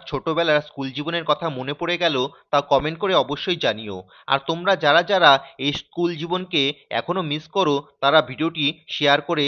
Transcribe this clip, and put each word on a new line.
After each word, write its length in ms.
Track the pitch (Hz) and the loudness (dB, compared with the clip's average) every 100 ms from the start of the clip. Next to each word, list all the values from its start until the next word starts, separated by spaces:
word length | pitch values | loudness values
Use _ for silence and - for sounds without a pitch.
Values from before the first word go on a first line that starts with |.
| - | -6
ছোটবেলার 580 | 139 160 160 170 151 - | -6 -2 0 2 0 -2
স্কুল 200 | - 135 | -8 -8
জীবনের 320 | 131 147 170 | -6 -6 -4
কথা 220 | 160 - 170 131 | -2 -2 -2 -6
মনে 160 | 131 | -8
পড়ে 220 | 147 170 170 | -6 -4 0
গেল, 180 | 170 135 131 - _ | 0 0 -2 -8 _
তা 100 | 147 | -2
কমেন্ট 380 | 139 139 147 165 | 2 2 2 -4
করে 160 | 190 | 0
অবশ্যই 480 | 175 123 143 - 175 | 2 0 -4 -4 -2
জানিও। 320 | 135 107 110 92 - - - | -2 -4 -8 -10 -12 -18 -2
আর 120 | 135 - | -2 -2
তোমরা 260 | 165 180 180 | -4 0 2
যারা 260 | 147 160 | 4 4
যারা 300 | 175 190 160 135 - - | 2 4 6 6 2 -6
এই 140 | 139 | -6
স্কুল 380 | 143 - - 175 160 | -6 -10 -4 -4 -2
জীবনকে 460 | 165 180 185 156 139 135 _ | -6 -6 -2 -2 -2 -4 _
এখনো 300 | 113 139 180 | -6 -4 -4
মিস 220 | 160 151 - | -4 -6 -4
করো, 260 | 196 165 143 - _ | 0 0 0 -4 _
তারা 180 | 139 156 | 4 4
ভিডিওটি 460 | 110 - 165 165 143 151 - | 2 -2 -4 -2 -4 -4 -12
শেয়ার 300 | - 147 143 | -2 2 2
করে 240 | 147 156 | 2 -2